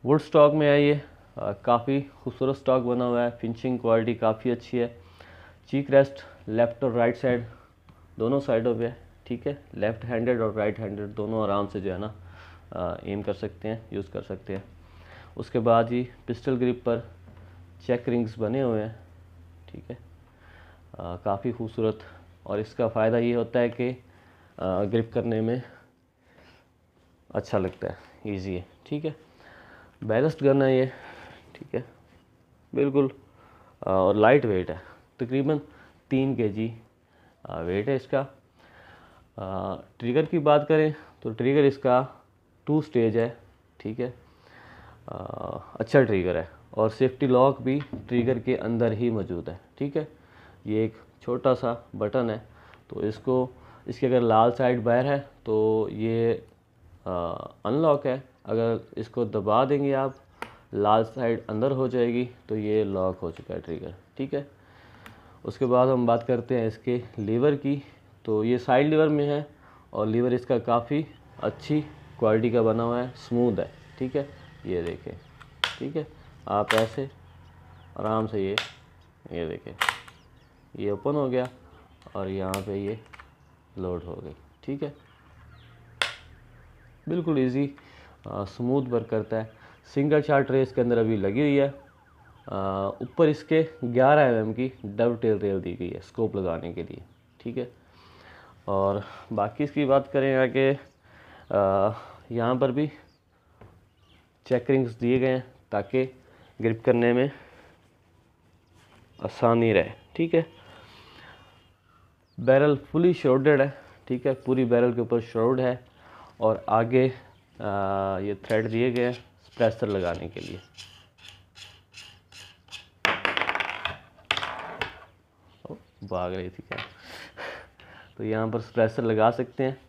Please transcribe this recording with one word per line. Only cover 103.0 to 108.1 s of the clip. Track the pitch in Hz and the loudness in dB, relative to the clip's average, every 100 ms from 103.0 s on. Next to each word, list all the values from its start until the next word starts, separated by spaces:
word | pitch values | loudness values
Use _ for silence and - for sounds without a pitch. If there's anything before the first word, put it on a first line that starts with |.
| - _ _ _ _ _ - - _ _ _ _ _ _ - | -20 _ _ _ _ _ -20 -20 _ _ _ _ _ _ -2
चेक | 127 123 | -2 2
रिंग्स | 135 120 | 2 2
दिए | 113 120 127 | -2 0 2
गए | 131 | 2
हैं | 131 127 - _ | 0 -4 -20 _
ताकि | 104 104 131 131 - - - - _ | -6 -2 -2 -2 -6 -20 -20 -20 _
ग्रिप | 113 113 - | -2 0 2
करने | 120 120 | 4 4
में | 123 139 - - - - _ _ _ _ | 4 0 -4 -20 -20 -20 _ _ _ _